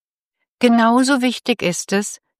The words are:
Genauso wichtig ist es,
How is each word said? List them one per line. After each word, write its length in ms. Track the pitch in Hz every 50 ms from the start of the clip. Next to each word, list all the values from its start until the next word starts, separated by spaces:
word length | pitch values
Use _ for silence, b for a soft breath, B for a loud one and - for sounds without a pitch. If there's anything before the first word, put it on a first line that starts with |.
| _ _ _ _ _ _ _ _ _ _ _ -
Genauso 640 | - 240 233 233 226 226 233 247 262 254 285 262
wichtig 400 | 240 254 233 - - - 240 -
ist 300 | - 175 175 - - -
es, 280 | 196 196 208 - - - _ _ _ _